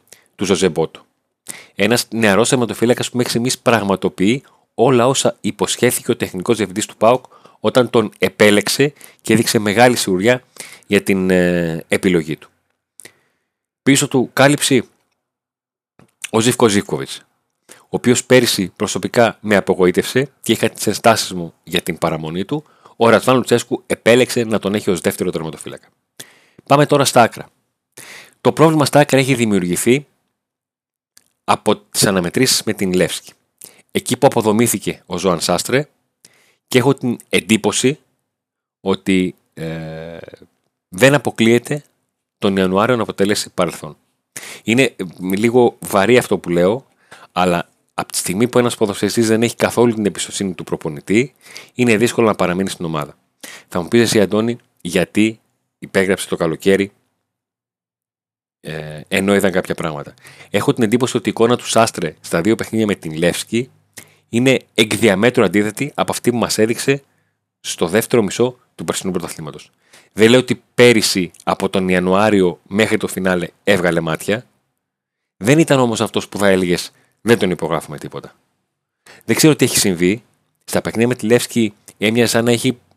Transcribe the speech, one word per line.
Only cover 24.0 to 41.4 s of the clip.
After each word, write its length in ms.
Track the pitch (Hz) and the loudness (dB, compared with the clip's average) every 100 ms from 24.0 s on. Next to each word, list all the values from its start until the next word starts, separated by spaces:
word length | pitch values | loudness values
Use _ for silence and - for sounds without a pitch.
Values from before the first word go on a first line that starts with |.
| 110 120 117 123 | 2 4 2 -2
να 160 | 113 104 | -2 -2
τον 140 | 95 | -2
έχει 160 | 104 104 | -2 -2
ως 120 | 85 | -2
δεύτερο 300 | 98 - 90 | -2 -4 -4
τερματοφύλακα. 560 | 82 80 71 - 67 _ _ _ - - _ _ _ | -6 -8 -12 -16 -18 _ _ _ -20 -20 _ _ _
Πάμε 220 | - 143 147 | 2 2 4
τώρα 200 | 147 135 | 2 2
στα 160 | 127 | 4
άκρα. 280 | 110 - - _ _ _ _ - - - - _ | 2 0 -20 _ _ _ _ -20 -20 -20 -20 _
Το 120 | 127 | -2
πρόβλημα 320 | - 160 156 135 | 4 4 4 2
στα 140 | 139 | 2
άκρα 200 | 143 131 | 4 2
έχει 160 | 131 123 | 2 0
δημιουργηθεί 720 | 113 101 90 85 117 135 143 _ _ _ _ _ _ _ _ _ _ _ _ _ | 0 0 -2 -2 0 0 -2 _ _ _ _ _ _ _ _ _ _ _ _ _
από 340 | - 202 - 208 | -4 -2 -2 -2
τις 280 | _ - 110 | _ -2 0
αναμετρήσεις 580 | 95 - 127 127 - | 0 -2 0 0 0
με 100 | - | -4
την 200 | 101 95 | -4 -2
Λεύσκη. 400 | 90 80 - - - _ _ - _ _ | 0 0 -4 -14 -20 _ _ -20 _ _
Εκεί 260 | 101 - 120 | -6 -4 0
που 100 | 135 | 2
αποδομήθηκε 760 | 120 107 107 117 98 - - - | 2 0 2 0 -2 -6 -10 -10
ο 120 | 90 | -4
Ζωάν 240 | 92 80 | -2 0
Σάστρε 480 | - 87 - 127 151 _ _ _ _ _ _ _ - | -2 -2 -2 -4 -4 _ _ _ _ _ _ _ -2
και 100 | 123 | 2
έχω 160 | 131 | 2
την 240 | 135 127 - - | 0 -2 -6 -4
εντύπωση 680 | 92 85 110 151 - 127 151 _ _ _ _ _ _ _ _ | -2 0 0 0 0 -2 -2 _ _ _ _ _ _ _ _
ότι, 560 | 95 95 - 95 90 - _ | -4 -2 0 0 0 -6 _
ε, 640 | - 80 80 80 80 82 82 - - - _ _ _ _ | -14 -12 -10 -12 -14 -16 -18 -20 -20 -20 _ _ _ _
δεν 240 | 90 131 | 0 2
αποκλείεται 720 | 143 110 - | 2 -2 0